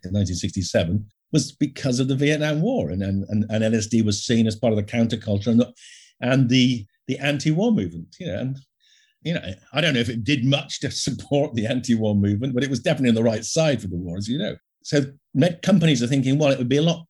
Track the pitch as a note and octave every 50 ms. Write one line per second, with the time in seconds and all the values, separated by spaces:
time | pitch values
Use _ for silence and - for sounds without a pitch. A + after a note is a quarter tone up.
0 | - F#2 F#2+ G#2 G2 F#2 F#2+ E2+ - G2+ - G2 F2+ - - A2 F2+ D#2+ F#2 G#2
1 | G#2 - _ _ _ _ - D#3 - - - _ D3+ B2+ - - - C#3 B2 B2
2 | C3+ C3 C#3 C3 C#3+ D3 D#3 D3 D3+ D3+ D3+ D3+ E3 A3+ C4+ - F#2+ D2 F2+ F#2+
3 | G2 G2 G2 G2 G2 - G#2 G#2+ G#2+ G#2 G#2+ A2 A2 A2 A2+ A2+ G#2+ - - A2+
4 | G#2+ G#2 G2+ - - - A#2+ A2+ A2+ A2 G#2 - - A#2 A2 G#2+ G2+ - - A#2+
5 | A#2 A2 A#2+ A2 - A2 G2+ G2+ G2+ B2 A2+ A#2 A#2+ - - _ - - - -
6 | - _ _ _ B2+ B2 C3+ C#3 C3+ A2+ B2+ C3 B2 B2+ B2 A#2 G2+ - _ _
7 | _ - C3 B2+ C#3 D3 D3 C3+ C#3 D#3 D#3 E3 G#3 A#3+ A3 E3+ G2 F2 E2+ E2+
8 | E2 - _ _ F#3 D#3 F#2 A2 A#2+ C3 C3+ C3+ C#3 _ _ _ _ _ _ _
9 | _ _ _ _ _ D#3 F3 - - G2 G2 - _ _ - C#3 E3+ D#3+ C#3 A#2
10 | A#2 - A#2 A#2 G#2+ A#2 D3 B2+ A#2 C3+ C#3 C#3+ D3 - - - - C3+ - -
11 | - D3+ B2 G#2 - - C#3+ C#3+ C#3 - A#2 A2+ G#2 - B2+ B2+ A#2 - A#2 A2
12 | A2 G#2+ G#2 G2+ G2 G2+ G2+ G2+ B2+ C#3 B2 B2 C#3 C3+ C#3 A#2 - C3+ B2+ A#2
13 | C3 A#2+ A2+ A2+ A2+ A#2 A2 G#2+ A2+ - - D#3+ D#3+ D#3 C3+ G#2+ G2 F#2+ F2+ E2+
14 | F#2 F2 E2+ G2 G2+ A2 B2 D3+ G#3 - - - _ _ _ _ _ - D3+ C#3+
15 | D3 C#3 - _ _ _ - B2+ D#3+ F3+ E3+ - - F#3 G#3 F3+ E3 D#3+ C#3+ A#2
16 | A#2+ A#2 C#3 C#3 B2 C3 C3+ D3 D3+ C#3 C3+ B2+ B2+ A#2+ C3+ C#3+ D#3 E3+ E3+ E3+
17 | -